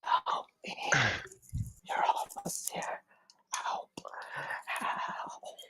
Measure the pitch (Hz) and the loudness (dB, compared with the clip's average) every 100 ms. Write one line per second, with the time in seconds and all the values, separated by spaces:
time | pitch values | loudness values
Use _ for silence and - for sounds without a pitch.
0 | - - - - - _ - - - - | 4 4 4 -2 -2 _ -8 -4 4 6
1 | - - - - - - - - - - | 6 4 -4 -14 -6 -4 -4 -6 -4 2
2 | - - - - - - - - - - | 4 4 2 -4 -4 -2 -4 -4 -4 -4
3 | _ _ _ _ _ - - - - - | _ _ _ _ _ -2 -2 -4 -6 -12
4 | - - - - - - - - - - | -10 -10 -8 -8 -6 -6 -4 -2 -2 -2
5 | - - - - - - | -2 -4 -8 -8 -12 -14